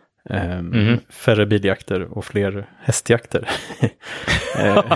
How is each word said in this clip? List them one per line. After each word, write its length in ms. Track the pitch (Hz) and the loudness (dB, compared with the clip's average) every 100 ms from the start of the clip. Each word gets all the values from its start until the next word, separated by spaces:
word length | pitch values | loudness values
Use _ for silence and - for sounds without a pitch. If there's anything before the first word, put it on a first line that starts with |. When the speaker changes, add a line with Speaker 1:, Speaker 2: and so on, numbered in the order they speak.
| _ _ - | _ _ -8
Speaker 1:
Ehm, 360 | 98 87 90 87 | -4 -4 -4 -2
Speaker 2:
Mhm. 320 | 117 104 120 - | 2 2 2 -2
Speaker 1:
färre 360 | - - 107 104 | -4 2 4 4
biljakter 560 | 104 95 95 - 95 87 104 | 2 2 -2 -2 -4 -4 -8
och 80 | - | -6
fler 440 | 107 101 98 98 _ | -2 -2 -4 -12 _
hästjakter. 680 | - - - 117 - - - - - - | -2 -2 2 0 0 -4 -4 -6 -8 -2
<laughs> 100 | 117 - - - - - - - | -2 -2 -14 -10 -2 -2 -2 0
Eh, 240 | 104 101 - | 4 4 4